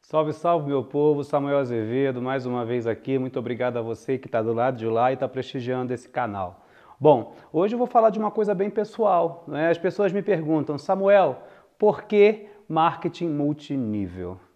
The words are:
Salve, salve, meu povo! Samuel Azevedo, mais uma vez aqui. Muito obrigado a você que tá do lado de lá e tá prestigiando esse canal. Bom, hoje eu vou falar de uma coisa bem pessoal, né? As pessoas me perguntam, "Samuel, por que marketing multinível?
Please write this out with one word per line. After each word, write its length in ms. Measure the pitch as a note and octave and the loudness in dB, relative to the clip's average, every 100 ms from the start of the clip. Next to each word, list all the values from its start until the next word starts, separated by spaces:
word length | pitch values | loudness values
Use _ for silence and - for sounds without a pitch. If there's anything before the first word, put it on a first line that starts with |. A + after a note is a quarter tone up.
| _ | _
Salve, 280 | D#3 D#3 | -2 -2
salve, 340 | D3+ E3+ E3+ C#3+ | -2 0 0 0
meu 160 | C#3 | -4
povo! 400 | A#2+ C#3+ D3+ C#3+ | -2 0 2 2
Samuel 320 | C#3 D3 C#3 C#3+ | -2 -4 0 0
Azevedo, 640 | C3 A#2 A2 B2+ C#3 B2 | 0 -2 -2 0 -2 -2
mais 240 | B2+ C3+ | -4 -4
uma 180 | B2 B2 | -4 -4
vez 240 | A#2 B2 A#2 | -2 -2 -2
aqui. 320 | G#2+ - C3+ | -6 -4 -4
Muito 200 | B2+ C3 | -2 -6
obrigado 400 | A#2 A#2 B2 A#2+ | -6 -4 -4 -4
a 20 | |
você 380 | A2+ A2 - C3 | -6 -8 -4 -6
que 100 | A#2+ | -2
tá 140 | A#2 | -2
do 100 | A2 | -2
lado 240 | A2+ B2+ B2 | 0 0 -2
de 100 | A2+ | -2
lá 240 | A2+ B2+ | 2 2
e 60 | C3+ | 0
tá 100 | C3 | -4
prestigiando 680 | C3+ - C3+ A#2+ B2+ B2+ | -6 -8 -8 -6 -4 -4
esse 160 | B2 - | -8 -8
canal. 520 | - A#2+ G2+ F2+ F2 _ - - - | -6 -6 -6 -8 -10 _ -20 -20 2
Bom, 340 | D3 B2+ G#2 - - | 4 4 2 -14 -6
hoje 240 | D#3 G3+ | -2 0
eu 40 | A#3 | 0
vou 80 | A#3+ | 2
falar 240 | B3 A3 | 4 4
de 80 | G#3 | 2
uma 120 | G#3+ | -4
coisa 240 | G#3+ G#3 | -2 -2
bem 140 | F3+ G#3 | 0 -2
pessoal, 760 | G#3 G#3 - G#3 F3 E3 D#3 - | -2 -4 0 2 2 0 -4 -10
né? 220 | D3 E3 | -2 0
As 80 | E3+ | 2
pessoas 340 | F#3 - G3+ | 0 0 0
me 80 | G3 | 0
perguntam, 560 | G3+ F3 D3+ D#3 C#3+ D3 | -2 -2 0 0 0 -6
"Samuel, 600 | - F#3+ G3 G3+ E3 B2+ - - _ _ | -2 0 6 6 4 0 -14 -20 _ _
por 240 | G#3+ - | 2 2
que 460 | - G#3 G#3 G#3+ - - _ | 0 6 6 6 -8 -20 _
marketing 600 | D#3+ E3 D#3+ F3 - E3+ | 2 2 0 -6 -4 -4
multinível? 1080 | D3 C#3+ D3+ - C#3 A2+ G#2 F#2+ F2+ F2 F#2 _ | 0 -2 -2 -6 -4 -2 -2 -4 -6 -10 -10 _